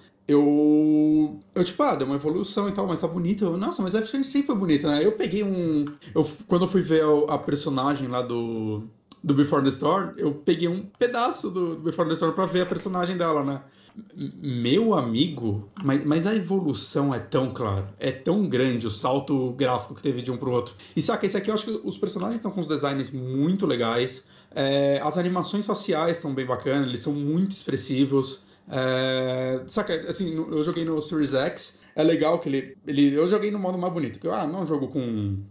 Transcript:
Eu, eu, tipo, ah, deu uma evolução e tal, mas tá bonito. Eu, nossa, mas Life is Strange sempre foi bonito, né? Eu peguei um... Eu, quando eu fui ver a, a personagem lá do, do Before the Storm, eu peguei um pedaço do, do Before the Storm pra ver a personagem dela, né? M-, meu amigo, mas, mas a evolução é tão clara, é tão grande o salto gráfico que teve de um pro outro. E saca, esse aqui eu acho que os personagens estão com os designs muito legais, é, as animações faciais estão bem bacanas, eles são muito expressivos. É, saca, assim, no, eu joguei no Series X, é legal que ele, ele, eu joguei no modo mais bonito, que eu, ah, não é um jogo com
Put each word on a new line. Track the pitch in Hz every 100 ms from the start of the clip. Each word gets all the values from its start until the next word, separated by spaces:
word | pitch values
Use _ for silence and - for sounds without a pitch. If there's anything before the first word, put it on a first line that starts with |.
| - _ -
Eu, | 147 147 147 151 151 156 151 151 151 151 - -
eu, | - 180
tipo, | -
ah, | 294 151
deu | 131
uma | 139
evolução | 151 180 196 214 202
e |
tal, | 196 196
mas | 165
tá | 165
bonito. | 175 170 196
Eu, | 190 170
nossa, | 247 339
mas | 185
Life | 214 220
is |
Strange | 269 269
sempre | 285 285
foi | 220
bonito, | 185 147 151
né? | 147
Eu | 190
peguei | 214 185 196
um... | 202 185 170 151 143 - - 160
Eu, | 147 - -
quando | 175
eu | 180
fui | 185
ver | 147 160
a, | 151 147 151 143
a |
personagem | - 143 160 135 135 143 131
lá | 123
do, | 120 120 117 113 110 107 110 - _ -
do | 151
Before | 139 143 143
the | 135
Storm, | 131 151 190 175 -
eu | 147
peguei | 139 - 160 170
um | 185 196 -
pedaço | 240 240 254 - 202
do, | 185 175 160
do |
Before | 160 156 160
the |
Storm | 160 160
pra | 170 180
ver | 180
a | 180
personagem | 180 202 185 175 185
dela, | 170 156
né? | 139 139 - _ - - - -
M-, | 139 - 143 123
meu | 120 170 226
amigo, | 185 120 113 170 135 113 104 - -
mas, | 139 139 147
mas | 160 180
a |
evolução | 220 170 196 160 113 - 151 143
é | 120
tão | - 131 131
clara, | - 110 98 101 -
é | 135
tão | 131 - 202 180
grande | 123 131 120 113
o |
salto | 104 131 139 143 139 127 123
gráfico | 131 123 - -
que |
teve | 143 123
de | 131
um | 120
pro | 127
outro. | 123 120 - - -
E |
saca, | 143 214 196
esse | 202
aqui | 202
eu |
acho | 214 226
que | 214
os | 202 -
personagens | 180 180 196 233
estão | 220
com | 185
os | 151
designs | 151 143 139 120
muito | 135 127 135 151 196 170
legais, | 123 113 120 131 - - - - -
é, | 135 139 139 139
as | 151 170
animações | 175 180 151 202 208
faciais | 202 - 156 170 165
estão | 147
bem | 135 127
bacanas, | 120 143 139 131
eles | 120
são | 156
muito | 147 143 165 190
expressivos. | 190 - 135 - 131 135 139 131 - - _ -
É, | 135 131 131 131 131 127 127 131 131 131
saca, | 214 202 165 170
assim, | - 180
no, | 160 - 156
eu |
joguei | 156 165 165
no | 156
Series | 151 156 143
X, | 131 156 - - - - -
é |
legal | 160 156 156 170
que | 147
ele, | 135 - - -
ele, | 139 143
eu | 143 180
joguei | 208 208
no | 208
modo | 185 185
mais | 180
bonito, | 170 127 104
que | 165
eu, |
ah, | 208 156
não | 185
é |
um | 160
jogo | 147 131
com | 139 120 110 101 98 101